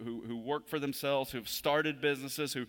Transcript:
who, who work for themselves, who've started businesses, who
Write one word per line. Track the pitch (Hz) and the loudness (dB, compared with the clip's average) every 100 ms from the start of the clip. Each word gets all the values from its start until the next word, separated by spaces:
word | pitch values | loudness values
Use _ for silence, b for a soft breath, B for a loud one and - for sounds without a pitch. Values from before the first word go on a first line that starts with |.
who, | 117 117 | -6 -6
who | 113 117 | -6 -6
work | 117 147 - | -2 -4 -2
for | 156 | -2
themselves, | 143 135 139 139 135 | -2 -2 2 2 0
who've | 127 107 | -4 -4
started | - - 147 156 143 | 0 4 4 4 2
businesses, | 147 139 135 139 143 | 2 2 0 -2 -2
who | 135 | -2